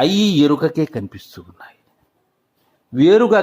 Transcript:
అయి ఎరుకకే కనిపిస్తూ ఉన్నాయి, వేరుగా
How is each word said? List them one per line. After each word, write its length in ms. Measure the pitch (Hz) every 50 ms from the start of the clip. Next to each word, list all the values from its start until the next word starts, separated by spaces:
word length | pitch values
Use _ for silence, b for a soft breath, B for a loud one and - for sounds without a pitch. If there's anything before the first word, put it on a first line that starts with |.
అయి 240 | 131 165 196 202 214 208 185 147 147
ఎరుకకే 400 | 147 147 143 165 156 - 160 156 - -
కనిపిస్తూ 460 | 117 101 92 - 95 - - - 95 85 87
ఉన్నాయి, 300 | 87 - - - _ _ _ _ _ _ _ _ _ _ _ _ _ _ _ _ _ _ _ _ _ _ _ _ -
వేరుగా 460 | 127 143 175 202 220 240 208 220 202